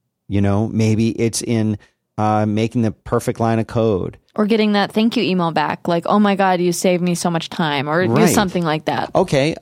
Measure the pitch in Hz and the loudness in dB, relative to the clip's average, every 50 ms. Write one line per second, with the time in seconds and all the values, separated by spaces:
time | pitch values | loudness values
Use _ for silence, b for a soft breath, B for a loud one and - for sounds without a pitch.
0 | _ _ _ _ _ - 98 101 101 101 98 101 110 107 107 110 110 110 110 104 | _ _ _ _ _ -4 -2 0 2 2 2 0 0 0 0 0 2 2 2 2
1 | 113 113 - - 117 113 110 - - - 117 113 107 107 104 101 b b b b | 0 0 0 0 -2 -2 -2 -4 -4 -2 -2 0 0 -2 -2 -4 b b b b
2 | _ _ _ - 107 107 107 107 107 107 104 107 113 113 - 123 113 107 - - | _ _ _ -2 0 0 2 2 0 0 0 0 -2 -2 0 0 -2 -2 -2 -6
3 | _ - 117 120 - 131 117 - 117 113 113 113 107 - - 120 113 113 101 90 | _ -2 -2 -2 0 -2 -2 -2 0 0 0 0 -2 -2 -2 0 0 2 0 0
4 | 87 82 - - _ _ _ - 214 196 226 214 214 214 208 202 196 - - 214 | -2 -6 -10 -14 _ _ _ -2 0 0 2 0 2 0 0 0 -2 -2 0 0
5 | 220 233 - 254 202 143 185 180 170 165 160 156 147 151 - - _ - 170 170 | 0 0 0 0 0 0 0 0 -2 -2 0 -2 -2 -2 -4 -6 _ -2 -2 -2
6 | 165 - 196 208 208 202 196 185 196 190 185 175 180 175 170 - - 190 180 175 | 0 0 2 2 4 2 2 2 2 2 2 2 0 0 0 0 0 0 2 2
7 | 180 180 175 - - 180 170 165 - - - - 170 151 147 143 135 147 156 170 | 0 0 -2 -2 -2 -2 -2 -2 -4 -6 -4 -4 -2 -2 0 -2 -2 0 0 0
8 | - - 117 - - 165 - 226 208 180 - 180 170 160 151 156 - - 139 117 | 0 2 4 4 4 4 4 2 0 0 -2 -2 -2 -2 -2 -2 -2 -2 -4 -4
9 | 139 - - 160 190 180 - 135 139 160 - - | -4 -2 0 -2 0 2 2 2 2 0 -2 -2